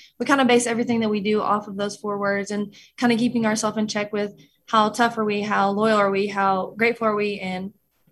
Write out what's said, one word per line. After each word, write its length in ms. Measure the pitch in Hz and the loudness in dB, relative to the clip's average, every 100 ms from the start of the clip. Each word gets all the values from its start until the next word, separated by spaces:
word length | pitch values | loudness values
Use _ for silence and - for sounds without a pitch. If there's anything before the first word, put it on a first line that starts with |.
| - - | -20 -6
we 80 | 240 | 0
kinda 200 | 277 247 | 2 4
base 200 | 240 240 | 4 2
everything 360 | 226 240 233 | -2 0 0
that 80 | 220 | 0
we 120 | 214 | 0
do 200 | 196 208 | 0 0
off 260 | - 208 208 | 2 0 -2
of 100 | 196 | -6
those 180 | 202 202 | -6 -6
four 220 | 208 202 | -6 -4
words 320 | 202 202 196 | -2 -2 -4
and 240 | 208 202 - - - | -4 -6 -10 -20 -2
kinda 180 | 240 226 | 0 2
keeping 300 | 240 240 220 | 0 0 0
ourselves 320 | 214 214 214 | 0 -2 -2
in 100 | 214 | -2
check 240 | 214 208 | -4 -4
with 220 | 208 208 - - _ - | -4 -4 -8 -20 _ 0
how 240 | 226 214 | 2 2
tough 280 | 214 233 226 | 2 0 0
are 40 | |
we, 200 | 214 208 | -2 -2
how 260 | 208 196 196 | -2 0 2
loyal 280 | 202 220 214 | 2 2 4
are 140 | 202 | 2
we, 140 | 196 202 | 0 -2
how 460 | 202 196 190 190 - | 0 0 0 -2 0
grateful 320 | 233 233 220 | 0 0 0
are 80 | 208 | 0
we, 240 | 208 196 | -2 -4
and 320 | 185 185 196 - _ _ _ | -6 -6 -8 -14 _ _ _